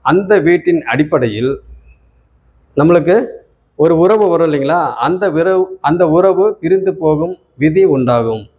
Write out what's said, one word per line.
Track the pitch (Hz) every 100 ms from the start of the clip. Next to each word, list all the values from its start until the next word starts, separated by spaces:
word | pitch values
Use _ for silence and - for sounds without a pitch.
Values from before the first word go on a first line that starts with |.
அந்த | - 170 190 202
வீட்டின் | 156 175 - 165
அடிப்படையில் | - 123 151 156 120 104 123 139 - - _ _ _ _ _ _ _ _ _ -
நம்மளுக்கு | 156 175 160 202 - - _ _ _ _
ஒரு | 156 165
உறவு | 180 214 202
வரும் | 170 165
இல்லைங்களா? | 147 135 170 151
அந்த | 110 135 185 196
உறவு, | 156 170 185 185 -
அந்த | - 175 175
உறவு | 160 185 180 208
பிரிந்து | 208 165 190 190
போகும் | 165 160 151 170 185 _ _
விதி | 147 165
உண்டாகும். | 190 139 123 120 113 110 101